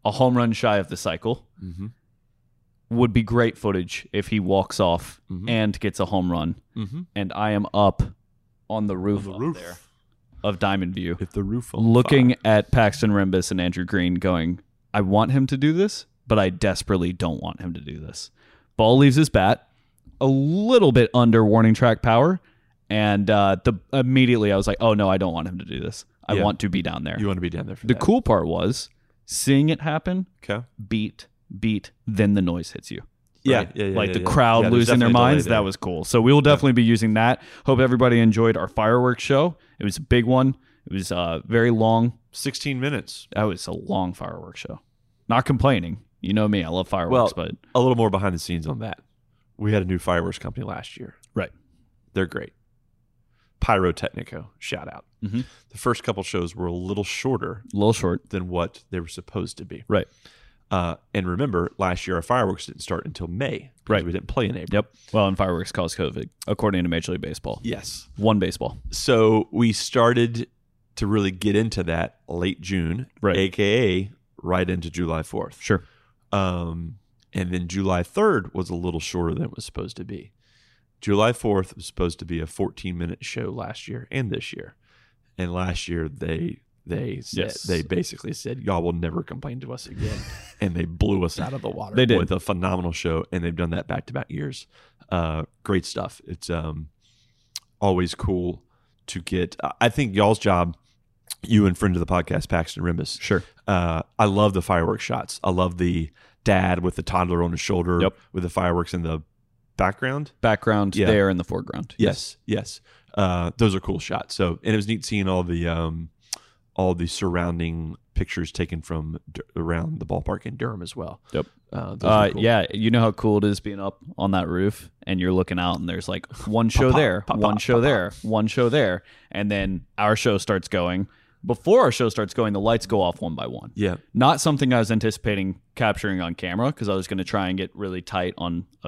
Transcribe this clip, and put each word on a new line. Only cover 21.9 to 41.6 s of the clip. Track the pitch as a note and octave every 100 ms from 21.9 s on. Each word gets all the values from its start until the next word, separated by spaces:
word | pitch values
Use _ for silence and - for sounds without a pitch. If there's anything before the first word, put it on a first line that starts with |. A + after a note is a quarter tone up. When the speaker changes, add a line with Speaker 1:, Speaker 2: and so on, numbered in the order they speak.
| A2
Speaker 1:
power, | A#2+ A2+ D3+ F#3 - _ _ _ _
and, | G#2+ G#2+ G2+ G2+
uh, | G#2 G2 F#2+ -
the, | G2+ -
immediately | C3+ B2+ C3 B2 A#2+ G#2
I | G2
was | G2+
like, | G2+
"Oh, | A2+ G#2
no, | G2
I | F#2+
don't | F#2
want | E2 F2
him | F#2
to | E2
do | B1+
this. | - - - _ -
I |
Speaker 2:
Yeah. | G2+
Speaker 1:
want | F#2+ -
to | G#2
be | F#2
down | E2 E2
there." | D2+ -
Speaker 2:
You | G#2
wanna | F2+
be | F2
down | E2 -
there | F#2
for | A2+
Speaker 1:
The |
Speaker 2:
that. | B2
Speaker 1:
cool | - A#3+
part | - G#2 D#2+
was | E2+ G2 B2+ - _ _ _ _
seeing | - B2+ C#3 D3+
it | E3
happen, | D3+ D#3 F3+ F#3 F3+ _
Speaker 2:
Okay. | - G#2 B2 - G2+
Speaker 1:
beat, | A2+ G#2+ - - _ _ G2
beat, | A2+ G#2 - _ -
then | G#2 G#2 G2+
the |
noise | F2+ E2+ D#2+
hits | - -
you. | - - _ _ _
Speaker 2:
Yeah, | C3+ B2
Speaker 1:
Right? | -
Speaker 2:
yeah, | - G2+
yeah, | F#2+
Speaker 1:
Like, | G2
Speaker 2:
yeah, | F2+
Speaker 1:
the |
Speaker 2:
yeah. | F2+
Speaker 1:
crowd | D3+ A#2 A#2 A2
Speaker 2:
Yeah, |
there's | A#2+ A#2
Speaker 1:
losing | A#2+
their | A#2
Speaker 2:
definitely |
a |
delay | A#2+ B2
Speaker 1:
minds, | D3 A#2+
Speaker 2:
there. |
Speaker 1:
that | A2+
was | G2 F#2+
cool. | F#2 E2+
So | - A#2+
we | A#2
will | D3
Speaker 2:
Yeah. | C#3+
Speaker 1:
definitely | C#3+ C#3
be | B2
using | A#2 A2+ A2
that. | G#2+ A#2 C3 - - -
Hope | C3
everybody | C3 B2 B2+ A#2
enjoyed | A2+ G#2+ A2+ G2+
our | F#2
fireworks | - G#2+ B2 B2 A#2+
show. | - C3+ E3+ D#3 _ _
It | G#2
was | -
a |
big | - B2 A#2
one. | B2+ C3 C3 _ _ -
It |
was, | G2 F2+
uh, | F2 F2 E2 -
very | A#2